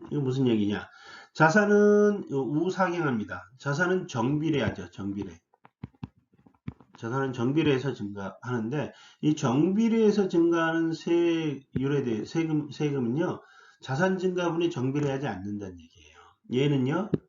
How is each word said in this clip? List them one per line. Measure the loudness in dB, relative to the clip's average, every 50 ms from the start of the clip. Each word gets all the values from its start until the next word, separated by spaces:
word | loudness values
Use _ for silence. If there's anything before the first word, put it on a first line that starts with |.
| -10 -8
이거 | -4 -2
무슨 | -2 0 0 2 2 4
얘기냐? | 4 2 2 0 -2 -4 -6 -10 -16 -20 -20 -20 -20 -20 -20 -10 0
자산은 | 2 4 4 6 4 4 6 6 6 6 6 6 6 6 4 2 0 -4 -4
우상향합니다. | -4 -2 -2 0 0 0 0 0 0 0 0 0 0 0 0 0 0 -2 -2 -6 -8 -10 -12 -16 -20 -10
자산은 | -6 -4 -2 0 0 0 0 -2 -2 -4
정비례하죠, | -4 -2 0 0 0 0 0 0 0 0 0 -2 -4 -6 -10 -12
정비례. | -12 -10 -8 -8 -6 -6 -8 -10 -12 -16 _ _ _ _ -20 _ _ _ -20 -20 _ _ -18 -18 _ _ _ _ _ _ _ -20 _ _ _ -14 -14 -14 _ _ -16 -12
자산은 | -8 -6 -4 -2 -2 -2 -2
정비례해서 | -2 -2 0 2 2 2 2 2 2 0 -4 -6
증가하는데, | -6 -8 -8 -8 -8 -10 -10 -12 -12 -8 -6 -4 -4 -4 -4 -4 -4 -4 -6 -8 -14 -20 -20 -10 _
이 | 0 0 0
정비례해서 | 2 0 2 2 2 2 2 2 2 2 2 4 4 4 4 4 4 2 2
증가하는 | 4 4 4 4 4 2 2 0 0 0 0 0 -2
세율에 | -4 -2 0 2 2 2 2 2 0 -2 -4 -4 -6 -10 _ -6 -4 -2 0 0 0 0
대해, | -2 -2 -4 -4
세금, | -4 -2 -2 -2 0 0 -2 -2 -4
세금은요, | -4 -4 -4 -2 -2 -2 -2 -2 0 0 -2 -2 -4 -6 -10 -18 -20 -20 -20 -20 _ _
자산 | -8 -6 -2 0 0 0 0 0
증가분이 | -2 -2 -2 0 -2 -2 0 0 -2 -2
정비례하지 | -2 -2 -2 -2 0 0 -2 -2 -2 -2 -4 -6
않는다는 | -6 -8 -8 -8 -8 -8 -10 -10 -12 -16
얘기예요. | -20 -20 _ -20 -20 _ _ -20 -20 -20 _ _ _ -4 0
얘는요, | 0 2 2 2 2 0 0 0 -2 -2 -2 -2 -4 -4